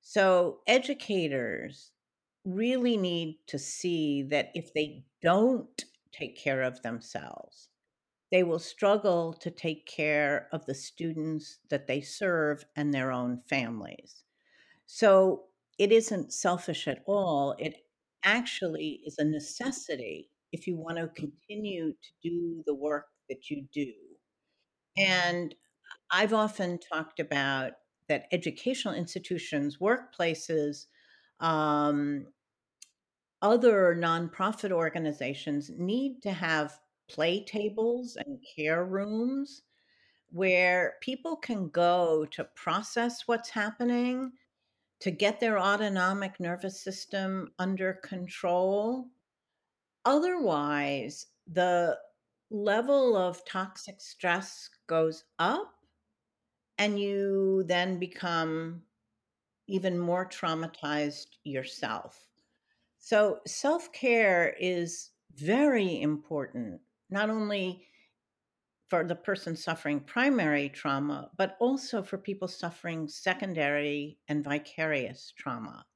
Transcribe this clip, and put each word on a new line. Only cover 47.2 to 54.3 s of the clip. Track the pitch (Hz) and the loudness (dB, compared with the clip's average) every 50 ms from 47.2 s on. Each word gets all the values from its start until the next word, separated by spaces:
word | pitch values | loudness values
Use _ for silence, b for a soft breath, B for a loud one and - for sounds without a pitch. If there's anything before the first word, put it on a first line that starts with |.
| 190 190 190 190 180 - _ - | -4 -2 -4 -4 -6 -10 _ -4
under | 185 190 190 185 190 185 190 190 - | -2 -2 0 0 0 -2 -2 -4 -8
control. | - 196 180 180 180 - - - 180 175 180 185 190 196 208 208 226 247 262 247 - _ _ _ _ _ _ _ _ _ _ _ _ _ _ _ _ _ _ _ | -10 -10 -10 -10 -10 -12 -4 -2 0 2 4 4 2 2 2 0 -2 -2 -4 -8 -12 _ _ _ _ _ _ _ _ _ _ _ _ _ _ _ _ _ _ _
Otherwise, | 233 277 302 311 359 359 349 285 202 160 147 147 147 147 143 143 143 143 139 113 123 147 - - _ _ _ _ - 160 | 4 4 4 4 2 0 2 2 2 2 2 2 0 0 0 0 0 -2 -2 -4 -6 -10 -12 -16 _ _ _ _ -4 0
the | 180 180 180 175 175 175 165 135 - - - _ _ _ _ _ _ _ _ | 2 4 4 4 4 4 2 0 -2 -6 -20 _ _ _ _ _ _ _ _
level | 220 208 208 208 202 233 240 269 285 277 262 247 226 | -6 -2 0 2 2 2 4 4 4 4 6 4 4
of | 196 185 180 175 175 - | 4 2 0 -2 -4 -12
toxic | - - 190 190 190 - - - - 190 _ | -8 -4 -4 -4 -4 -8 -16 -16 -16 -18 _
stress | - - - _ - 180 | -20 -20 -16 _ 0 0